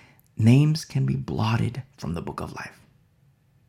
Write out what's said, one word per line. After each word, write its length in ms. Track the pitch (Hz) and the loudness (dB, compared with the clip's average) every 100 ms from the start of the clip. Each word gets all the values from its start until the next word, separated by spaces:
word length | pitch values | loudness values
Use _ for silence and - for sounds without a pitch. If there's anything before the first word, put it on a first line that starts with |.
| - _ _ - | -20 _ _ 2
names 480 | 110 131 151 156 - | 6 6 6 0 -2
can 180 | 135 | -2
be 120 | 135 135 | -2 -2
blotted 680 | 131 - 110 113 113 120 - - | -4 -2 0 0 -2 -4 -14 -12
from 160 | - | -8
the 80 | 85 | -8
book 180 | - - | -8 -10
of 140 | - | -10
life. 260 | - - - _ _ _ _ _ _ _ _ | -12 -16 -18 _ _ _ _ _ _ _ _